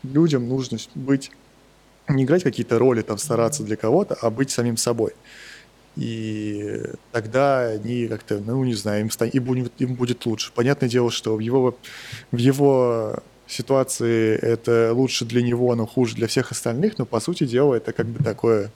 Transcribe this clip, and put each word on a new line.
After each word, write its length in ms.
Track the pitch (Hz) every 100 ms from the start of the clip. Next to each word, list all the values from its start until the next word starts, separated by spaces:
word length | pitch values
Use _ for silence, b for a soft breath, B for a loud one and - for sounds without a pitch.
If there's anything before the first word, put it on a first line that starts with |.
людям 440 | 131 143 170 139 120
нужно 300 | 131 127 113
с-, 120 | -
быть, 360 | 151 131 139 - - _ _ _ _ _ _ -
не 140 | 135
играть 180 | 127 180
какие-то 360 | 180 117 117 113
роли, 220 | 127 117
там, 140 | 104 104
стараться 460 | - 117 113 -
для 120 | 104 107
кого-то, 380 | 110 160 202 -
а 80 | 117
быть 220 | 113 135
самим 260 | - 120 113
собой. 360 | - 117 107 - B B B B B _ _ -
И 840 | 117 113 110 107 107 104 104 107 - - _
тогда 560 | 120 110 127 139 135 120
они 400 | 107 110 123 113
как-то, 320 | 107 - 104
ну, 240 | 104 131
не 120 | 127
знаю, 260 | 110 104 104
им 100 | 107
стань-, 200 | - 113
и 60 | 135
будет, 340 | 123 127 120 -
им 140 | 127
будет 300 | 123 123 123
лучше. 260 | 120 107 -
Понятное 340 | - 120 139 127
дело, 220 | 123 120
что 240 | - 110
в 40 | 110
его, 360 | 113 131 127 120 B B B B -
в 60 | 120
его 800 | 127 135 143 131 123 117 107 - - _ -
ситуации 880 | - 120 135 131 - 117 113 110 110
это 560 | 117 113 - 117 113
лучше 320 | 117 131 -
для 160 | 117 120
него, 320 | 120 120 123
но 100 | 117 107
хуже 280 | - 120
для 120 | 110 113
всех 240 | - 120
остальных, 460 | - 127 117 208 -
но, 60 |
по 140 | 120 113
сути 260 | - 175
дела, 300 | 139 120 147
это 180 | 120 -
как 140 | 104 113
бы 160 | 117
такое 480 | 117 104 117 110 101